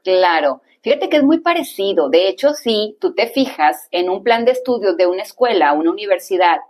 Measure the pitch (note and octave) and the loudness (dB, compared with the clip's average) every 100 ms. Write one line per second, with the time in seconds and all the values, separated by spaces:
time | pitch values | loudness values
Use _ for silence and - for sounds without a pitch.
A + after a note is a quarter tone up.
0 | F#3 F#3 F3+ E3 D3 C3 _ _ A3+ C#4+ | 0 2 2 2 0 -4 _ _ -2 -2
1 | F#4 D4+ C#4 E4 E4+ E4+ C#4 - G3 F#3+ | 0 2 2 2 0 -2 -4 -6 -2 0
2 | D3+ E3 F#3+ F#3+ C#4+ D4 A#3+ G#3+ G#3+ - | 2 2 2 0 -2 -2 -2 -2 -4 -4
3 | F#4 - A#3 C4+ B3+ - D3+ - - F3 | -4 -2 -2 -2 -2 0 0 0 -6 -4
4 | F3+ F#3+ G#3+ A#3 A#3 B3+ B3+ A#3+ G3 E3+ | -2 -2 0 2 2 0 -2 -2 0 2
5 | F3+ F#3 G#3 - A#3+ G3+ D3 D3+ E3 G3 | 0 0 -8 -2 0 2 2 2 0 -2
6 | G#3 F3+ - F#3 F3 D#3+ | -2 -2 -2 0 2 0